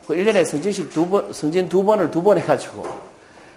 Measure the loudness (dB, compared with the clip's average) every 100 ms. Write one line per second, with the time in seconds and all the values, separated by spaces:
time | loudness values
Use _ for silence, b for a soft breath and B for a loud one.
0 | -6 -2 2 2 2 -2 -4 -4 -4 -2
1 | 0 0 -2 -6 -2 -2 0 2 2 2
2 | 2 2 4 4 4 0 -2 -12 -12 -12
3 | -16 -20 B B B